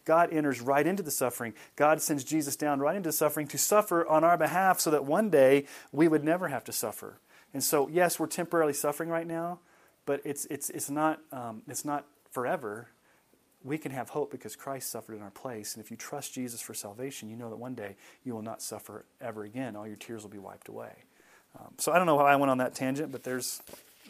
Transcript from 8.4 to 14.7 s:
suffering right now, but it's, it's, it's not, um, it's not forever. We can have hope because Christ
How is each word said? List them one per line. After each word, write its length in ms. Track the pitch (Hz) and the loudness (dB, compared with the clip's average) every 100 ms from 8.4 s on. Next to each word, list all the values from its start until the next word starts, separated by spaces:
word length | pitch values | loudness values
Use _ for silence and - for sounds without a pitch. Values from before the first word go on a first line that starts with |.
| 165 170 151 | 0 2 2
suffering 360 | 143 147 143 165 | 2 -2 -2 -2
right 160 | 165 170 | -4 -4
now, 340 | 165 170 175 _ _ _ _ - | -6 -6 -8 _ _ _ _ -4
but 140 | 143 151 | -2 -4
it's, 180 | 139 - | -8 -8
it's, 240 | 143 - | -8 -8
it's 200 | 151 135 | -8 -4
not, 320 | 147 156 151 - | 0 0 0 -8
um, 300 | 131 117 110 - | -12 -10 -12 -12
it's 200 | 123 147 | -8 -6
not 200 | 143 143 _ _ | -6 -8 _ _
forever. 600 | 131 123 175 113 107 120 _ _ _ _ _ _ _ | -6 -4 -4 -6 -10 -14 _ _ _ _ _ _ _
We 140 | 131 156 | -8 -6
can 160 | 151 | -6
have 160 | 135 113 | -8 -6
hope 200 | 151 143 | -6 -6
because 280 | 127 110 - | -8 -14 -12
Christ 320 | 139 | -10